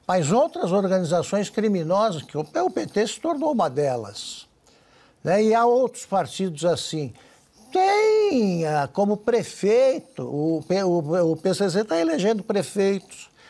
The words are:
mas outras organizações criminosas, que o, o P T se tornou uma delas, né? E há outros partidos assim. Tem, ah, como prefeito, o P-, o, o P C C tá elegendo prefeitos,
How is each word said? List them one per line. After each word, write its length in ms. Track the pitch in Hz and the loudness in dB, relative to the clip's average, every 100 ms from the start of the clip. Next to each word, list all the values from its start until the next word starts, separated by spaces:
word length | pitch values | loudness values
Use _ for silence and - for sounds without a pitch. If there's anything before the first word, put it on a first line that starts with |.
| - | -2
mas 280 | 185 143 | -2 2
outras 400 | 214 320 339 214 | 2 2 0 -2
organizações 760 | 185 190 185 170 170 156 196 202 | 0 2 0 0 -2 0 -2 -2
criminosas, 720 | - 214 196 160 190 220 165 | -2 0 0 0 0 0 -2
que 140 | - 143 | -8 -8
o, 40 | |
o 280 | 156 - 359 | -6 -4 -2
P 180 | - 208 | -2 -4
T 200 | - 214 | -2 -2
se 140 | - | -2
tornou 320 | 320 302 302 | -4 -2 -2
uma 160 | 262 170 | 0 0
delas, 800 | 131 143 123 104 101 - - - _ _ _ _ _ _ _ | 0 -2 -2 -6 -12 -14 -16 -20 _ _ _ _ _ _ _
né? 180 | 151 190 | 0 2
E 120 | 220 226 | 4 4
há 100 | 240 | 4
outros 400 | 240 247 240 - | 4 2 -2 -4
partidos 600 | 190 147 - 190 147 165 | -2 -2 -4 -4 -2 0
assim. 480 | 156 - 160 139 107 - _ _ _ 220 | 0 -2 -6 -8 -10 -20 _ _ _ -6
Tem, 920 | 359 381 415 440 427 415 285 208 175 160 | 0 2 4 4 4 2 2 2 0 0
ah, 220 | 151 139 | 0 -2
como 240 | - 202 208 | 0 0 0
prefeito, 1080 | - 233 170 - 196 226 269 262 - - | 0 -2 -2 -4 2 4 4 2 -4 -12
o 400 | 123 139 156 160 151 | -8 -2 0 -2 0
P-, 200 | 185 190 | 0 2
o, 480 | 175 147 175 170 | 0 0 0 2
o 20 | 160 | 0
P 180 | 190 | 0
C 160 | 185 202 | 0 0
C 140 | 170 | 0
tá 160 | 214 330 | -2 0
elegendo 420 | 330 311 190 220 | 0 0 0 0
prefeitos, 880 | - 208 160 202 196 196 - - - _ - | -2 -2 -2 0 0 0 -6 -18 -20 _ -20